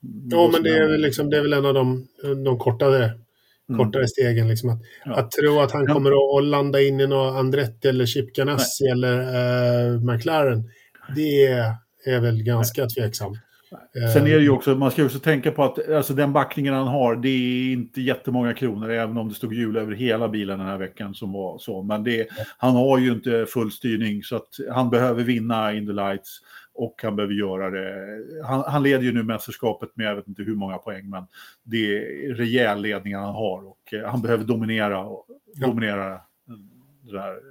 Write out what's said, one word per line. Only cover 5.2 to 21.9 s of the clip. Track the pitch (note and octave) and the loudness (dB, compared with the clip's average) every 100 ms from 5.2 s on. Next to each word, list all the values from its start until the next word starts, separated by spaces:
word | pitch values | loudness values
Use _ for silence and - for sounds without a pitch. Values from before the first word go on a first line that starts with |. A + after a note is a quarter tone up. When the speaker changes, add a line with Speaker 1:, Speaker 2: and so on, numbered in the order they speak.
| A2+ | -2
Speaker 2:
tro | - D3 D3 | 0 2 4
att | C#3 | 2
han | D3 C3+ | 0 2
Speaker 1:
Ja. | |
Speaker 2:
kommer | D3 C#3 | 2 4
att, | C#3 C3+ C#3 | 4 4 2
att | C#3+ | 2
landa | D3 C#3+ C#3 | 2 2 4
in | C#3 C3+ | 4 4
i | C#3 | 2
några | C3+ C3 C3 | 2 0 0
Andretti | C3 C#3 B2 - C3+ | 0 0 -2 0 0
eller | B2+ A#2+ | 2 0
Chip | C#3+ C3 | -2 -4
Ganassi | - C3+ C#3+ B2 - | -2 -2 0 -2 0
Speaker 1:
Nej. | C#3 | 0
Speaker 2:
eller, | B2 B2+ B2 B2+ B2 B2 B2 B2 A#2+ A#2+ | 2 2 0 -2 -2 0 2 2 2 2
eh, | A#2+ | 0
McLaren, | A#2+ A#2 C#3 D#3+ C#3+ A2+ A2+ _ _ _ - | 0 0 0 2 2 2 -4 _ _ _ -10
det | C#3 D#3 C#3+ C3+ B2+ A2+ A2+ _ _ - | -2 0 6 6 4 0 -4 _ _ -2
är | B2+ | 0
väl | A#2 A2+ | 2 0
ganska | A2 A#2 A2+ - | 0 0 0 -2
Speaker 1:
Nej. | B2 | -4
Speaker 2:
tveksam. | A#2+ A2 - G2 G#2+ _ _ _ - - - A#2 | -2 -4 -4 -8 -10 _ _ _ -20 -14 -4 4
Speaker 1:
Sen | D3 D3 | 6 8
är | |
det | D#3 | 8
ju | D3 | 8
Speaker 2:
Eh. | |
Speaker 1:
också, | C3+ C#3+ | 6 4
man | C3 C3+ | 2 2
ska | B2+ | 4
ju | C#3 | 2
också | C3+ | 2
tänka | D#3+ D3+ C#3 | 0 2 2
på | D3 | 2
att, | C3+ - - | 0 0 0
alltså, | D3+ C3+ | 0 0
den | C3+ C#3+ | 0 2
backningen | C#3+ C3+ - C#3 | 2 0 -2 0
han | C3+ C3+ | 0 0
har, | C#3 B2 A#2 | 2 2 2
det | B2+ | 0
är | C3 B2 B2 B2+ | 0 0 0 -2
inte | B2+ A#2+ - | -2 -4 -4
jättemånga | B2+ B2+ - B2 A#2+ | -2 -2 -2 0 0
kronor, | A#2 C3 G2+ A2 | 0 -2 -4 -4
även | A2+ A2+ A#2 | -2 -2 -4
om | A2 | -6
det | |
stod | G#2 A#2 | -6 -6
jul | A2 A2+ A2 | -4 -2 -2
över | G#2+ | -4
hela | G#2 B2 A2 A#2 | -4 0 0 0
bilen | G#2+ G2+ G2 | -2 -4 -6
den | F#2+ | -6
här | G2 | -6
veckan | F#2+ - G2+ | -8 -10 -12
som | G2 G#2 | -10 -10
var | G2 F#2+ - | -8 -8 -10
så. | - G2 | -10 -8
Men | G2 | -4